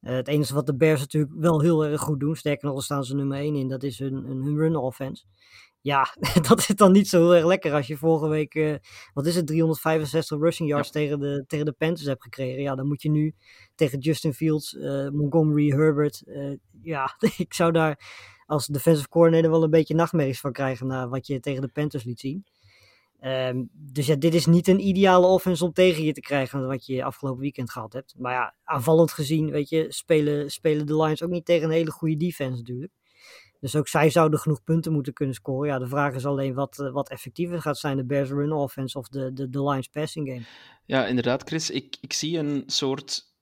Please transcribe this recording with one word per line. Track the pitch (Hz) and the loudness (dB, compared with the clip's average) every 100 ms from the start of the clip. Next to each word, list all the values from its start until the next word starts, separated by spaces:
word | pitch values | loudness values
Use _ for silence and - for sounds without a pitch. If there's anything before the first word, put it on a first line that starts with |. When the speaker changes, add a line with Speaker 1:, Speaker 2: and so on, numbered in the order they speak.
Speaker 1:
Eh, | - 127 | -4 -6
het | 127 | 0
enige | 147 135 | 0 0
wat | 139 139 | -2 -2
de | 135 | 2
Bears | 156 151 | 4 2
natuurlijk | 143 156 147 160 | 0 -2 -2 0
wel | 160 156 | 2 4
heel | 160 160 151 | 4 4 2
erg | 147 | -2
goed | - 143 | -2 -2
doen, | 143 156 | -2 -2
sterker | 151 143 143 | -2 -2 -2
nog, | |
daar | 139 | -4
staan | 131 143 | -4 -4
ze | 127 139 | -2 -2
nummer | 139 139 | -2 -4
één | 147 147 | -4 -2
in, | 131 | -4
dat | 131 | -4
is | 139 127 | -8 -6
hun, | 135 | -6
hun, | 135 - 131 | -6 -8 -6
hun | 139 151 | -4 0
run | 160 160 | 0 0
offense. | 131 - 135 131 _ _ _ - - _ | -4 -6 -10 -10 _ _ _ -20 -20 _
Ja, | 139 139 135 - | -2 0 0 -2
<laughs> | - 180 156 | 0 0 4
dat | 226 | 4
is | - 202 | 4 6
dan | 202 | 8
niet | 196 190 | 8 6
zo | 180 | 4
heel | 170 175 | 6 6
erg | 160 | 6
lekker | 185 165 | 2 2
als | 147 131 | -2 -2
je | 147 | -2
vorige | 160 160 156 | 0 2 0
week, | 156 147 156 | -2 -2 -2
eh, | 156 147 - - - | -2 -2 -10 -20 -10
wat | - 147 | -4 -2
is | 175 | 0
het, | 156 | 0
driehonderdvijfenzestig | 156 160 156 160 160 147 156 156 147 | 2 2 2 0 0 0 -2 -2 0
rushing | 160 165 156 | 0 0 -2
yards | 147 143 | -2 -2
Speaker 2:
Ja. | |
Speaker 1:
tegen | 151 147 147 | -4 -2 -2
de, | 143 143 131 | -4 -4 -6
tegen | 151 151 | -4 -4
de | |
Panthers | - 156 170 143 | -2 -2 -2 -4
hebt | 131 | -6
gekregen. | - - 131 131 | -8 -8 -6 -4
Ja, | 139 131 | -4 -4
dan | 139 | -4
moet | 143 | -2
je | 156 | 0
nu | 151 151 - _ - _ - | 0 0 -4 _ -20 _ -2
tegen | 151 135 | -2 0
Justin | 135 151 160 | -2 -2 -2
Fields, | 135 160 151 - 139 | -2 -2 -2 -4 -10
eh, | 143 139 139 | -6 -4 -4
Montgomery, | 147 147 165 156 147 147 | -2 0 2 4 4 2
Herbert, | 139 156 147 147 - - | 4 2 2 0 -4 -16
eh, | 143 139 139 _ - | -12 -10 -12 _ -20
ja, | 165 147 135 - | -10 -6 -6 -2
<laughs> | 220 - | -2 -2
ik | 180 | -8
zou | - 170 | 0 2
daar | 165 160 147 - - - _ _ | 4 2 -2 -12 -20 -20 _ _
als | 151 - | -4 -2
defensive | 143 165 156 135 | 0 2 2 2
coordinator | 165 165 165 160 | 4 6 6 4
wel | 160 | 2
een | 160 | 4
beetje | 160 156 156 | 4 4 0
nachtmerries | 165 170 139 127 | 2 2 0 -2
van | 143 | -8
krijgen | 117 135 127 131 | -4 -4 -4 -6
na | 131 123 | -6 -4
wat | 131 - | -6 -6
je | 135 | -6
tegen | 143 135 | -4 -6
de | 135 | -6
Panthers | - 147 139 | -4 -4 -4
liet | 117 120 | -8 -8
zien. | 139 170 - _ _ _ _ _ _ _ | -8 -10 -12 _ _ _ _ _ _ _
Ehm, | 135 131 127 127 123 | -6 -4 -2 -4 -8
dus | - 147 131 135 | -14 -10 -4 0
ja, | 147 | 2
dit | 165 | 4
is | 165 160 | 4 6
niet | 170 175 | 4 6
een | 190 | 4
ideale | 196 185 196 180 180 | 4 4 6 6 6
offense | 185 185 170 175 | 4 2 0 -2
om | |
tegen | 160 185 160 | 4 4 4
je | 156 | -2
te | - | -2
krijgen | - 143 131 139 131 | -2 -2 -2 -4 -4
wat | 131 - | -6 -4
je | 127 | -4
afgelopen | 131 - 139 127 | -4 -6 -8 -6
weekend | 139 - 123 | -6 -6 -8
gehad | - 110 | -8 -10
hebt. | 131 - - | -12 -16 -10
Maar | 123 | -6
ja, | 127 117 _ | -4 -4 _
aanvallend | - 147 120 160 165 | -8 -2 4 6 4
gezien, | - 139 156 156 | 2 -2 0 0
weet | 147 147 | -4 -2
je, | 160 156 | -2 -2
spelen, | - - 156 147 147 143 | -8 2 2 4 -2 -4
spelen | - 165 151 147 | -4 -2 0 0
de | 156 | 0
Lions | 156 156 | 2 0
ook | 170 | -4
niet | 175 165 | -6 2
tegen | 170 160 | 2 4
een | 160 | 0
hele | 160 | 0
goede | - 160 151 | -2 -2 0
defense | 175 - 131 127 | -2 -4 -6 -6
natuurlijk. | 117 123 160 _ _ _ - - _ _ | -8 -10 -12 _ _ _ -20 -20 _ _
Dus | 131 151 | -4 -2
ook | 139 | 0
zij | 160 156 | 4 4
zouden | 170 156 151 | 6 4 2
genoeg | - 147 | 0 -2
punten | - 165 160 | 0 0 2
moeten | 156 135 | -2 -2
kunnen | - 139 127 | -4 -6 -6
scoren. | - 131 147 | -6 -4 -2
Ja, | 131 | -4
de | 127 | -2
vraag | 143 143 131 | -2 -2 -2
is | 139 | -4
alleen | 139 135 | -2 -2
wat, | 127 139 - | -4 -6 -6
eh, | 139 | -6
wat | 131 139 | -4 -6
effectiever | 127 - - 175 170 | -10 -14 -8 -6 -4
gaat | 151 143 | -4 -4
zijn: | 151 135 | -4 -4
de | 123 | -2
Bears | 143 135 | -2 -2
run | 143 147 | -2 -2
offense | 156 139 - 131 139 | -2 -4 -6 -8 -8
of | 120 | -10
de, | 139 131 | -8 -8
de, | 131 135 | -8 -6
de | 135 | -2
Lions | 139 135 127 | -2 -2 -4
passing | 151 156 - 139 | -8 -8 -6 -8
game. | 127 113 - - _ _ | -10 -14 -20 -20 _ _
Speaker 2:
Ja, | 131 107 | -2 0
inderdaad, | 123 117 135 | 0 0 -2
Chris. | - 160 160 | -4 -6 -4
Ik, | 135 - - | -6 -8 -18
ik | - | -8
zie | - 151 170 | -6 -4 -2
een | 147 143 - | -2 -4 -4
soort | - 135 135 - - _ _ | -2 -2 -4 -6 -10 _ _